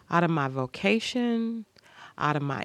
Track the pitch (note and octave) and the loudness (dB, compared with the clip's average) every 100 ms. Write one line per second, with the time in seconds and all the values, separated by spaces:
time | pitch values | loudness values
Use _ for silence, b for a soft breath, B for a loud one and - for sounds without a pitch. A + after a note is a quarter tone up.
0 | b E3+ E3+ D#3+ C3+ C3+ B2+ - G3 A3 | b 2 2 2 0 -2 -4 0 2 2
1 | - B3+ A#3+ A3+ A3+ A3+ G#3+ _ B B | 0 -2 0 0 -2 -6 -10 _ B B
2 | B - D3 D3 C#3+ B2+ | B -2 0 0 0 -4